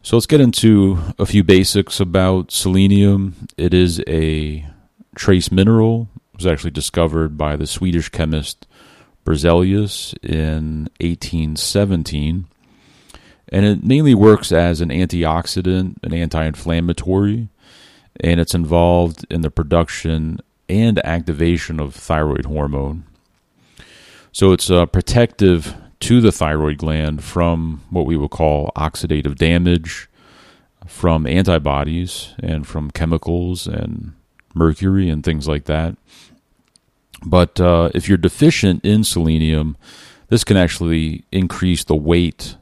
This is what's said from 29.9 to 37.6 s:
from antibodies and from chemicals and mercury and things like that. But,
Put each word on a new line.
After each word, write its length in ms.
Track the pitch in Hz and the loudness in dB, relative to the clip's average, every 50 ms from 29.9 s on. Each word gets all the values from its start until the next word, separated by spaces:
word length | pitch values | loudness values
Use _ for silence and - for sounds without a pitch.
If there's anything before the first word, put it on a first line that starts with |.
| - - - _ _ _ _ _ _ _ _ _ _ _ _ _ _ _ - | -14 -14 -18 _ _ _ _ _ _ _ _ _ _ _ _ _ _ _ -20
from 400 | 82 - - - 87 82 78 78 | -20 -10 -2 0 0 0 0 0
antibodies 1080 | 62 73 90 95 98 87 80 73 73 69 69 71 76 82 85 90 90 - - - - - - | 0 0 0 2 2 0 0 0 -2 -2 -2 -2 -4 -4 -6 -6 -8 -10 -14 -16 -16 -14 -10
and 280 | - 85 80 76 73 | -6 -6 -6 -6 -6
from 240 | - - 80 76 71 | -8 -8 -8 -8 -8
chemicals 760 | - - 82 82 82 80 - 82 85 87 87 87 90 87 - | -6 -4 -2 -2 -2 -2 -2 -4 -4 -4 -4 -4 -6 -8 -8
and 460 | 80 78 73 - - - - - - 78 _ _ _ _ _ _ _ - | -8 -8 -6 -6 -8 -10 -12 -12 -16 -18 _ _ _ _ _ _ _ 0
mercury 560 | 85 82 80 78 - 95 95 95 98 95 90 | 2 2 2 2 0 -2 0 0 2 0 0
and 140 | 80 76 71 | -2 -2 -2
things 240 | 85 80 76 69 | -2 -4 -2 -4
like 160 | 80 76 76 - | -4 -4 -4 -4
that. 300 | - 76 78 80 82 - _ _ _ _ - - _ _ _ _ _ _ _ _ _ _ _ _ _ _ _ _ _ - - - | -4 -4 -2 -2 -4 -8 _ _ _ _ -20 -20 _ _ _ _ _ _ _ _ _ _ _ _ _ _ _ _ _ -20 -16 -4
But, 360 | 82 85 92 87 - _ - | 2 4 4 2 2 _ 0